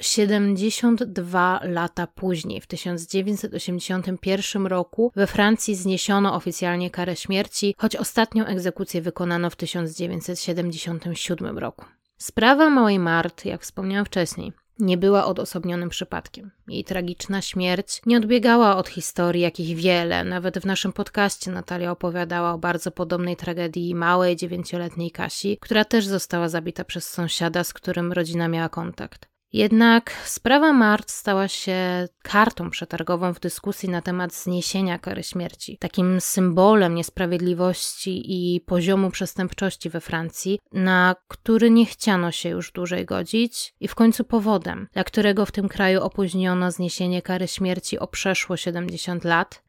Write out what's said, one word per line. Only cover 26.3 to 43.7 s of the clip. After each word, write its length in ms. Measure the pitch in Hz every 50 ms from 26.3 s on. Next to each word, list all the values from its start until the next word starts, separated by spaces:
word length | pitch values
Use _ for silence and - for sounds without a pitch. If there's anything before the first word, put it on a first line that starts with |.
| - 175 170 165
zabita 360 | 170 165 160 175 165 - 180
przez 260 | - - 170 - -
sąsiada, 540 | - - 170 165 - - 170 170 165 180 170
z 80 | - -
którym 400 | - - 185 180 175 175 175 180
rodzina 360 | 180 170 160 170 170 170 165
miała 200 | 165 165 165 160
kontakt. 600 | - 170 170 175 - - - - - - - - _ _ _ _ -
Jednak 600 | 214 208 208 220 220 233 233 226 233 - - - - -
sprawa 480 | - - - - 240 262 285 311 311 285
Mart 380 | 254 220 214 208 214 - -
stała 380 | - - - 214 196 190 196 190
się 600 | - - - 190 185 185 185 180 180 180 180 175 _ _ -
kartą 480 | - - 202 220 226 - - 175 170
przetargową 640 | - - 175 - - 170 165 - 180 170 185 180 170
w 60 | -
dyskusji 480 | - 170 - - - 202 196 - - 185
na 140 | 180 180 -
temat 320 | 185 180 180 180 175 -
zniesienia 640 | - - 180 180 180 170 - - 190 190 185 170 -
kary 240 | - - - - -
śmierci, 560 | - - 180 170 - - - - - - -
takim 420 | - 180 - - 180 185 185 180
symbolem 760 | - - - 190 185 180 165 180 190 208 220 214 185 170 170
niesprawiedliwości 1300 | 170 165 - - - 185 170 180 170 180 180 175 170 180 185 175 - - - - - - 190 185 180 -
i 340 | - 190 180 175 175 175 170
poziomu 500 | - - 180 175 165 185 196 190 190 185
przestępczości 800 | - - 190 165 - - 185 175 - - 202 190 - - - 170
we 100 | - 165
Francji, 580 | - - 175 160 165 165 - - - 190 202 202 _ _ -
na 440 | 190 185 185 185 180 180 185 185 - _ -
który 420 | - - - - 226 220 233 233
nie 160 | 226 233 233
chciano 460 | 226 - - - 220 196 180 175 170 165
się 160 | - - 170
już 240 | 170 180 170 - -
dłużej 320 | 180 180 170 180 185 180
godzić 680 | - 190 190 170 - - 226 240 233 - - - -